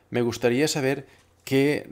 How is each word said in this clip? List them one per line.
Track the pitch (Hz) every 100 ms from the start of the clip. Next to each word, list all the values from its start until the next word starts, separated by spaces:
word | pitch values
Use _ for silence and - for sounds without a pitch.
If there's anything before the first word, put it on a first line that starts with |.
| _
me | 120
gustaría | 120 113 123 123 156
saber | 151 131 139 139 - _ _
qué | - 135 139 143 -